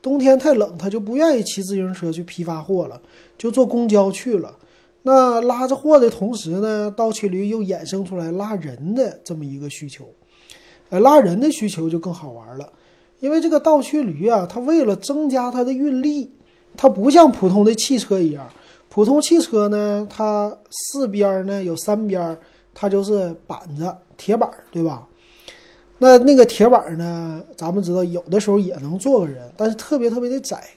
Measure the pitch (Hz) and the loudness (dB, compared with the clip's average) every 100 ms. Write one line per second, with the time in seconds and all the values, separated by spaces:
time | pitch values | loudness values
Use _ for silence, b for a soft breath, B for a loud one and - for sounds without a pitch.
0 | 262 277 269 269 285 254 160 170 185 214 | -2 2 4 4 4 2 0 -4 -6 -6
1 | 202 254 320 269 202 - 185 196 185 185 | -6 0 2 2 -2 -8 -6 -6 -6 -6
2 | 170 160 170 - 175 160 151 185 147 120 | -8 -8 -10 -10 -8 -8 -4 -4 -4 -10
3 | b b b _ 233 233 247 240 233 208 | b b b _ -4 0 0 0 2 2
4 | 196 190 254 208 107 - b b b _ | 2 -2 -4 -4 -4 -14 b b b _
5 | 254 262 254 233 240 240 262 262 302 302 | 4 4 6 2 0 -2 -2 -2 4 6
6 | 233 226 196 226 160 175 214 214 208 202 | 6 0 -6 -6 -8 -6 -4 -4 -6 -4
7 | 226 214 202 185 202 226 196 180 160 196 | -4 -2 -6 -4 -4 -4 -4 -6 -6 -8
8 | 190 185 165 175 208 208 151 120 151 233 | -8 -8 -8 -6 -6 -8 -10 -10 -6 -2
9 | 233 - - 160 147 139 143 - 147 - | -4 -4 -14 -12 -10 -12 -12 -14 -16 -18
10 | - _ _ b b b b b _ 180 | -20 _ _ b b b b b _ 2
11 | 247 302 202 175 294 285 214 165 165 165 | 6 6 4 0 -2 -2 -6 -6 -6 -6
12 | 180 160 147 117 113 127 143 b b b | -8 -12 -14 -20 -18 -18 -18 b b b
13 | b b 269 320 330 302 302 302 240 302 | b b -2 0 2 2 4 2 2 -4
14 | 247 147 202 226 175 233 247 330 240 190 | -4 -2 0 0 -2 -6 0 2 2 -2
15 | - 285 302 262 247 247 247 262 294 262 | -4 -4 -2 -2 -2 -4 -4 -2 -2 0
16 | 285 294 233 _ _ b _ - 175 190 | -2 -4 -8 _ _ b _ 2 2 4
17 | 233 302 311 - 185 196 208 226 - 254 | 4 6 6 6 0 4 2 2 -2 -2
18 | - 190 165 143 127 - b b b - | -2 0 0 -4 -14 -20 b b b 0
19 | 208 285 285 330 - 220 208 208 208 202 | 4 4 4 2 2 0 0 0 -2 -4
20 | 208 - 214 208 208 - _ - - 277 | -6 -4 -2 -2 -4 -8 _ -12 -10 -4
21 | 254 202 202 190 185 202 185 165 - 208 | -4 0 0 0 -4 -6 -6 -6 -4 -2
22 | 214 190 170 165 b b b - 202 196 | -2 -4 -6 -8 b b b -6 -2 -2
23 | 196 208 180 165 _ 165 175 147 170 175 | 0 -2 -2 -8 _ -16 -14 -8 -6 -8
24 | _ _ - 226 233 - _ 175 165 131 | _ _ -4 0 0 -4 _ -6 -4 -6
25 | - _ b b b b b b b _ | -18 _ b b b b b b b _
26 | 254 247 254 277 226 - 220 240 - 160 | 8 8 8 8 6 6 4 4 2 -8
27 | 170 170 165 160 - - 160 190 175 175 | -6 -6 -8 -10 -16 -12 -6 -4 -2 -2
28 | 180 175 165 196 208 202 185 175 143 180 | -2 -6 -2 -2 2 0 0 -6 -8 -6
29 | 269 254 165 131 123 - 214 220 - 294 | 2 2 2 -8 -18 -4 -4 -4 -4 -2
30 | 233 233 247 269 269 - - | 0 -2 -4 -6 -6 -12 -12